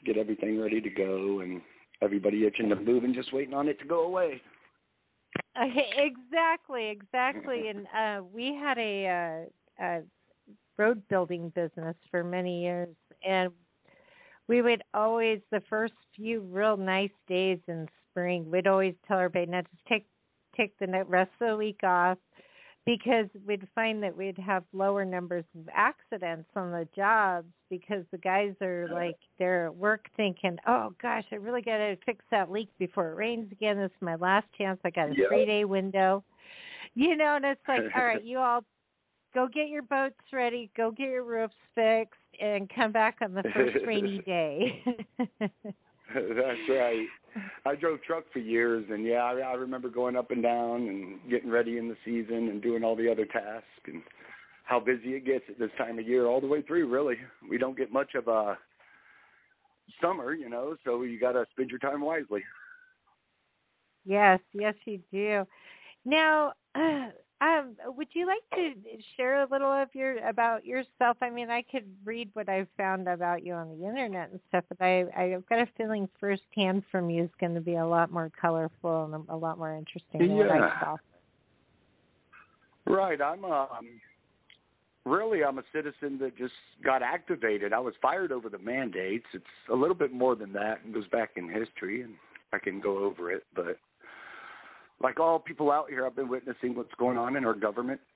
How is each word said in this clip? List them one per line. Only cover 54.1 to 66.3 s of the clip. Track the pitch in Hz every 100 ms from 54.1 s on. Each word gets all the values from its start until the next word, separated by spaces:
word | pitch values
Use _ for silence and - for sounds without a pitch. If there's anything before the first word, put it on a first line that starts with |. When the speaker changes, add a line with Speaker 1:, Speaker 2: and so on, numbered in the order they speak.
| - - - - -
Speaker 1:
how | - 123
busy | 113 127 120
it | 135
gets | 131 131 -
at | 104
this | 110 -
time | 117 117
of | 113
year | 123 120
all | 127
the | 135
way | 147
through, | 143 170 147
really. | 127 147 120 127 - 101
We | 117
don't | 131 131
get | 131
much | 127 139 135
of | 117
a | 110 104 98 _ _ _ _ _ - _ _ _ _ _ _ _ -
summer, | 165 185 127
you | 160 127
know, | 120 135 160
so | 131 120
you | 123 117
gotta | 123 123 117
spend | - 131
your | 127
time | 139 143
wisely. | 147 165 139 104 - - - - _ _ _ _ _ _ _ _ _ _ _ _
Speaker 2:
Yes, | 190 196 208 185 _
yes, | 202 208 208
you | - 202 175
do. | 190 208 208 185 - - - - -
Now, | 240 302 311